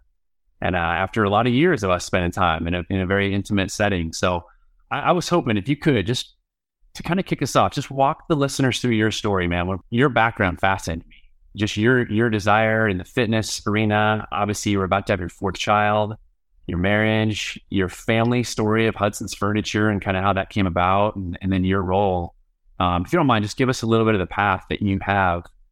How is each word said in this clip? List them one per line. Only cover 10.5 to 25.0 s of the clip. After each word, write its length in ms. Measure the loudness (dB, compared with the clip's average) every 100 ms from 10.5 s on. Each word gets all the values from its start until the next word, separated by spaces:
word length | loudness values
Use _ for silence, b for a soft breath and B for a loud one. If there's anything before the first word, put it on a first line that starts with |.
| 2
fascinated 480 | 0 0 -4 -8 -10
me. 80 | b b _ _ -4
Just 220 | -2 2
your, 320 | 2 4 2
your 180 | 0 0
desire 600 | 0 2 4 4 2 0
in 80 | -2
the 80 | -4
fitness 560 | -2 0 0 -2 -6 -2
arena. 600 | 0 2 2 2 0 -4
Obviously, 400 | -4 -2 -2 0
you 60 | 0
were 40 |
about 240 | 2 0 0
to 60 |
have 60 | -2
your 100 | -4
fourth 280 | -6 -6 -4
child, 580 | 0 2 2 0 -2 -6 -18 _ _ _ -8
your 120 | -2
marriage, 800 | 0 2 2 2 0 -2 -8 -10 -4
your 180 | -2 -2
family 560 | -4 0 2 2 0
story 440 | -2 -2 0 2 0
of 80 | 0
Hudson's 380 | -2 -2 -10
Furniture 560 | -4 -2 -2 -2 0 2
and 120 | 0
kinda 200 | -2 -2
how 120 | 0
that 160 | 0 -2
came 160 | -2 0
about, 500 | 2 2 2 0 -2
and, 220 | -8 -6
and 120 | -2
then 100 | 0
your 200 | 2 0
role. 520 | 0 0 2 0 -4 _ _ _ _ -2
Um, 260 | 0 0 0
if 80 |
you 60 | 0
don't 80 | 2
mind, 160 | 2 0
just 100 | -2
give 140 | -2
us 140 | 0
a 20 | 2
little 200 | 2 4
bit 100 | 2
of 40 |
the 60 | 0
path 400 | 0 0 0 -4
that 120 | -4
you 180 | 0 -2